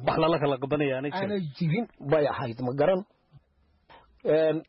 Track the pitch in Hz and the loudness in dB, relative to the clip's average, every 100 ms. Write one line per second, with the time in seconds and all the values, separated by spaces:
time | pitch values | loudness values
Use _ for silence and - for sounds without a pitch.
0 | 131 - 160 160 143 131 135 147 143 131 | -2 2 2 2 0 -2 -2 0 0 -2
1 | 143 185 196 202 160 - 165 185 240 - | -4 -4 -4 -4 -6 -4 -2 0 -4 -8
2 | 139 156 139 113 120 113 127 139 147 262 | 0 2 2 -2 -6 -4 -4 2 2 2
3 | 208 _ _ - _ _ _ _ _ - | -2 _ _ -20 _ _ _ _ _ -20
4 | _ _ 214 156 160 156 | _ _ 0 2 2 0